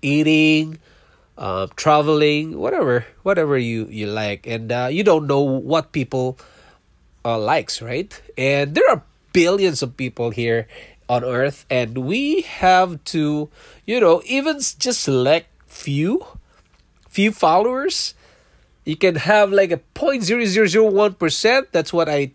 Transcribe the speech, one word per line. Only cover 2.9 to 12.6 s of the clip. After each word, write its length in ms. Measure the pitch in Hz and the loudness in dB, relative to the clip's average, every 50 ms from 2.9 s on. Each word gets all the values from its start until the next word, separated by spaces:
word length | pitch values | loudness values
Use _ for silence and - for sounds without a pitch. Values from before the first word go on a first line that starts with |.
| 123 123 117 - - _ - | 0 0 -2 -6 -14 _ -2
whatever 340 | 190 202 180 160 147 143 | -2 0 0 0 0 0
you, 300 | 131 123 117 113 113 110 - | 0 0 -2 -4 -6 -6 -8
you 180 | - 110 104 | -8 -8 -8
like. 420 | 104 104 110 107 104 101 98 - 123 | -6 -4 -4 -4 -6 -6 -8 -8 -8
And, 240 | 117 113 113 110 120 | -10 -8 -6 -6 -4
uh, 160 | 123 123 127 | -4 -4 -4
you 140 | 151 175 208 | -2 0 2
don't 240 | 202 175 156 151 139 | 4 2 2 2 0
know 140 | 143 139 143 | 0 0 0
what 500 | 139 131 131 - 127 151 165 156 _ - | 0 -2 -4 -4 -2 -2 -2 -2 _ -6
people, 460 | 156 127 - - 131 127 127 127 - - - _ _ _ _ _ _ _ _ _ _ _ _ _ _ - | -6 -6 -4 -4 -4 -4 -4 -6 -10 -14 -20 _ _ _ _ _ _ _ _ _ _ _ _ _ _ -6
uh, 140 | 117 117 110 | -4 -4 -2
likes, 420 | 107 107 147 160 113 - - - | 0 0 0 -2 -2 -4 -10 -10
right? 400 | 117 113 123 143 190 - - - - - - | -10 -8 -8 -8 -8 -10 -14 -20 -20 -16 -8
And 380 | - 131 135 139 143 143 143 147 | -4 -2 0 0 0 -2 -2 0
there 160 | 302 403 539 | 2 4 4
are 140 | 240 160 - _ _ _ _ _ - | 4 2 -2 _ _ _ _ _ 0
billions 500 | 180 165 170 190 202 196 185 151 131 - | 2 2 2 2 2 2 0 0 -2 -6
of 140 | 123 123 | -8 -8
people 320 | - 135 123 - - 120 117 | -8 -10 -8 -6 -6 -6 -6
here 400 | 107 113 120 117 113 117 110 - - - - - _ _ _ - | -4 -4 -2 -2 -2 -2 -4 -6 -12 -20 -20 -20 _ _ _ -2
on 160 | 123 123 120 | -2 -2 -2
earth, 400 | 127 123 123 131 143 139 - - - | -2 -2 -2 -2 -2 -4 -6 -8 -4
and 260 | 131 127 123 110 113 | -2 -2 -2 -4 -6
we 460 | 131 127 135 185 247 277 285 311 381 - | -6 -6 -4 -4 -2 -2 -2 -2 -2 -4
have 600 | - - - | -6 -6 0